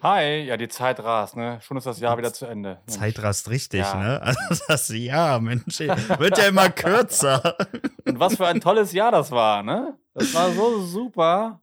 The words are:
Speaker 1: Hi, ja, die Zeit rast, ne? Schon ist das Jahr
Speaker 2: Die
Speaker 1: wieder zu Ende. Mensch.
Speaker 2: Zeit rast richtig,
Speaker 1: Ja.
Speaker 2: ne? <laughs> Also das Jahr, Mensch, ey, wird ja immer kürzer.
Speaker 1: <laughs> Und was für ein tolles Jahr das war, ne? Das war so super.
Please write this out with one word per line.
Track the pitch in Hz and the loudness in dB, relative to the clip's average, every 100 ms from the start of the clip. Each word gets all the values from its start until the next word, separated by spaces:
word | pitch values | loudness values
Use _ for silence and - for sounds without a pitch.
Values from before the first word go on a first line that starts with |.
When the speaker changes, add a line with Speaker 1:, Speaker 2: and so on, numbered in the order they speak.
Speaker 1:
Hi, | 160 196 147 151 | 2 2 2 -2
ja, | 143 117 | -4 -6
die | 117 | -6
Zeit | - 127 127 | -2 -2 -2
rast, | 110 117 101 120 | 0 0 -2 -6
ne? | 120 117 | -8 -8
Schon | - 135 | -10 -8
ist | 131 | -8
das | 113 | -4
Jahr | 117 117 | -2 0
Speaker 2:
Die | |
Speaker 1:
wieder | 120 | -4
zu | - 123 | -8 -12
Ende. | 107 101 90 - | -10 -10 -12 -12
Mensch. | 107 | -6
Speaker 2:
Zeit | 104 113 | -4 -2
rast | 107 98 - | -2 -4 -4
richtig, | 120 - 98 | -6 -4 -2
Speaker 1:
Ja. | 98 95 | -2 -2
Speaker 2:
ne? | 101 135 | -2 -2
<laughs> | - 127 740 | -2 -2 -2
Also | 170 - | -6 -2
das | 151 - | -2 -2
Jahr, | 110 120 143 165 127 | -6 -4 0 2 0
Mensch, | 113 120 - - | 0 -4 -6 -6
ey, | 156 - - 175 | -2 -2 -2 2
wird | 190 185 | 4 6
ja | 202 | 4
immer | 196 185 | 6 4
kürzer. | - 170 208 247 - 139 131 170 - 196 160 | 4 2 2 2 0 2 2 2 -2 -6 -4
Speaker 1:
<laughs> | - - - | -8 -6 -6
Und | 123 | 0
was | 175 - | 0 2
für | 180 | 2
ein | 170 | 2
tolles | 165 220 196 | 2 2 2
Jahr | 175 226 | 2 4
das | 196 139 | 4 2
war, | 127 110 104 | 2 4 2
ne? | 101 185 285 269 _ | 0 -4 -4 -10 _
Das | - 139 151 | -4 0 2
war | 180 | 2
so | 175 226 226 | 2 2 0
super. | 180 185 247 - 165 180 226 214 | -4 -6 -6 2 2 4 0 -8